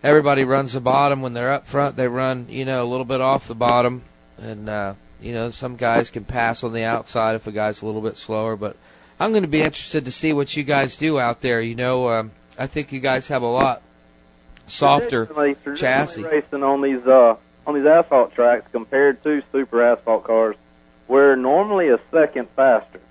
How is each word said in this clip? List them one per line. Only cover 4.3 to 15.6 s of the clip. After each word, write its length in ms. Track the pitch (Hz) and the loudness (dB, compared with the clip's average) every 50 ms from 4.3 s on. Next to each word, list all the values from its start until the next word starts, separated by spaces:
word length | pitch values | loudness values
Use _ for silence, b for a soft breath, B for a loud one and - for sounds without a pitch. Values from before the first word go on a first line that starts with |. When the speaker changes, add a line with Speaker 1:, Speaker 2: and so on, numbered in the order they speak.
| _ - | _ -18
Speaker 1:
and, 300 | 110 113 110 104 107 107 | -14 -14 -14 -12 -10 -8
uh, 240 | 107 104 101 98 98 - - - - - | -6 -6 -6 -6 -8 -12 -18 -20 -20 -16
you 120 | 98 110 120 | -14 -10 -8
know, 160 | 113 113 120 | -6 -6 -8
some 240 | 117 - 131 127 123 | -8 -10 -12 -12 -8
guys 340 | 117 123 117 113 117 120 - | -2 0 0 2 0 0 -2
can 140 | - 120 101 | -8 -14 -12
pass 380 | - 127 123 117 113 117 - - | -8 -4 -2 -2 -2 -2 -4 -6
on 100 | 117 113 | -6 -4
the 100 | 117 113 | -4 -4
outside 520 | 113 117 113 110 - - 120 113 110 113 | -2 -4 -4 -6 -6 -4 -2 0 0 -2
if 120 | 113 - 110 | -2 -6 -8
a 40 | |
guy's 300 | 101 104 107 107 104 - | -6 -4 -4 -4 -4 -6
a 40 | - | -8
little 160 | 110 107 110 | -8 -8 -6
bit 160 | 107 110 - - | -6 -6 -8 -8
slower, 380 | - - 110 110 110 113 110 | -10 -8 -6 -4 -4 -4 -6
but 200 | 101 104 104 - _ b b b b b b b b | -6 -8 -10 -10 _ b b b b b b b b
I'm 140 | 170 214 220 | -4 0 0
gonna 140 | 214 190 156 | 0 0 0
be 140 | 143 151 | 0 0
interested 440 | 156 156 147 - - - - 156 139 | 0 0 -4 -8 -14 -6 -6 -6 -6
to 60 | 127 | -6
see 220 | 127 - - 160 151 | -10 -4 -2 -2 0
what 220 | 143 139 135 - 151 | -2 -2 -4 -6 -8
you 60 | 143 | -4
guys 320 | 131 147 139 135 131 - | -2 0 0 0 -2 -4
do 240 | - 147 160 156 139 | -4 -4 -2 0 0
out 220 | 123 117 120 _ | 0 -2 -4 _
there, 200 | - 127 120 117 | -2 -2 -2 -2
you 140 | 113 113 117 | -2 -4 -6
know, 340 | 117 123 127 127 127 127 120 | -4 -4 -2 -2 0 0 0
um, 220 | 117 113 110 110 - _ _ _ - - | -2 -2 -4 -6 -12 _ _ _ -10 -10
I 100 | 127 135 | -10 -8
think 240 | - 156 143 - | -6 -8 -8 -8
you 80 | 139 135 | -10 -4
guys 280 | 127 135 131 131 131 - | -2 -2 -2 -2 -2 -4
have 140 | 147 131 120 | -4 -4 -2
a 40 | 117 | -2
lot 300 | 120 127 135 135 120 - _ _ _ _ _ _ _ _ _ _ _ _ _ _ - - _ - | 0 0 0 0 -2 -4 _ _ _ _ _ _ _ _ _ _ _ _ _ _ -20 -20 _ -16
softer 580 | - - 147 135 139 202 240 240 175 120 113 | -6 0 4 4 4 4 2 0 -2 -2 -2
Speaker 2:
Traditionally, 280 | - 156 151 147 143 139 | -2 -2 0 0 0 0
traditionally 220 | - | -2